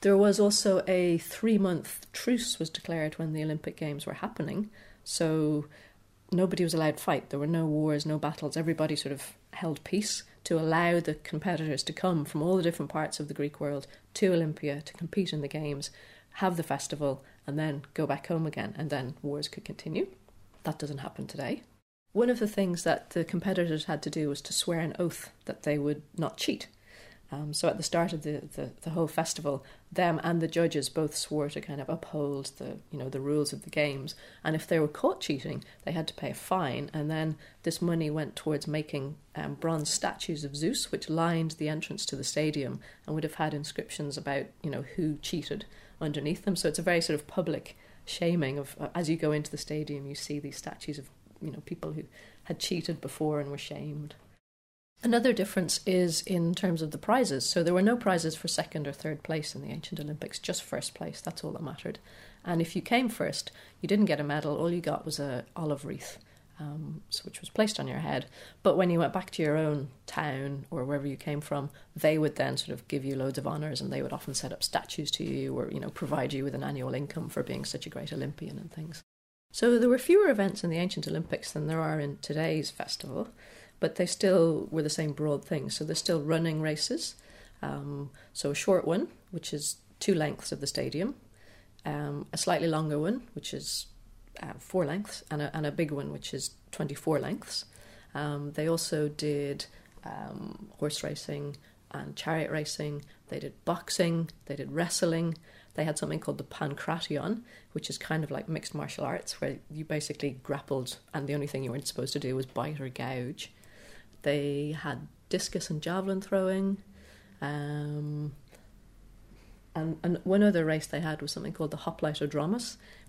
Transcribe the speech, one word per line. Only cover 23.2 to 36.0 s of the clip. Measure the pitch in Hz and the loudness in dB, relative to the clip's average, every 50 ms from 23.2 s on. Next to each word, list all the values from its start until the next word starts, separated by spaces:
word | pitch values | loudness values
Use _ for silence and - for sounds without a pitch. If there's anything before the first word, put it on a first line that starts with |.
| 165 | 0
competitors | - - 170 - 196 185 180 170 170 156 151 - | 0 0 0 0 2 2 2 2 2 2 -2 -2
had | - 156 147 | -2 -4 -4
to | - 160 | -4 -4
do | 147 165 151 143 | -2 0 0 0
was | 143 - | -2 -4
to | - - | -6 -4
swear | - - - - 170 165 | -2 -2 0 0 0 0
an | 165 151 - - | 0 -2 0 0
oath | 180 160 - - - - - - - | 0 -2 -2 -4 -12 -14 -16 -14 -10
that | - - - - | -10 -8 -4 0
they | 151 147 147 | 0 2 2
would | 143 147 147 147 - - - | 2 0 0 -2 -6 -10 -4
not | - 156 - - | -2 -2 -2 -2
cheat. | - - - - - - - - - - - - - - - - - - - | -2 -2 -2 -2 -2 -4 -12 -18 -20 -20 -20 -20 -20 -20 -20 -20 -20 -14 -10
Um, | 135 143 151 147 151 | -8 -6 -6 -4 -2
so | - - | 0 2
at | 165 - - | 2 2 0
the | |
start | 156 - - 170 170 185 | 0 0 2 2 2 2
of | 170 151 151 | 0 -4 -4
the, | 151 151 - - 147 - | -4 -4 -4 -6 -8 -8
the, | 143 139 127 - - | -8 -8 -8 -8 -10
the | - 165 | -8 -4
whole | 156 175 165 151 | 0 0 0 2
festival, | - - 165 - - - 156 143 139 131 - - - - - - | 2 0 0 0 -2 -2 -2 -2 -2 -2 -4 -10 -20 -20 -18 -4
them | - - 185 175 160 160 | 0 4 4 4 4 2
and | - 165 170 170 | 2 2 2 2
the | 165 | 2
judges | 160 165 170 170 160 160 147 135 - | 2 4 4 4 4 2 0 -2 0
both | - 160 156 151 151 | 0 0 0 0 0
swore | - - - 151 151 143 147 | -4 -4 -2 0 0 0 0
to | - 147 | -4 -6
kind | - - 143 143 | -8 -8 -6 -6
of | 135 156 | -4 -4
uphold | 165 165 - - - 151 143 143 143 139 135 - - - | -4 -4 -4 -4 -4 -2 0 0 -2 -4 -6 -8 -10 -10
the, | 127 - - - - - | -10 -10 -10 -10 -12 -10
you | - 139 | -8 -6
know, | 127 131 | -6 -4
the | 131 135 | -4 -2
rules | 135 143 151 151 147 - 143 | 0 2 2 2 2 0 -2
of | - | -6
the | - 160 | -8 -2
games. | - 156 147 147 139 135 131 156 - - - - - - - | 2 2 2 2 2 -2 -6 -8 -10 -12 -16 -20 -10 -4 -2
And | 156 156 | 0 0
if | 156 - | 0 2
they | - 175 160 | 4 4 4
were | 151 | 4
caught | 147 151 - - 349 381 - | 4 2 4 2 2 2 2
cheating, | - - 147 135 - 156 127 131 - - - - - | -2 -2 -2 -2 -2 -4 -6 -6 -8 -12 -14 -10 -6
they | - | -4
had | 160 165 | -2 -2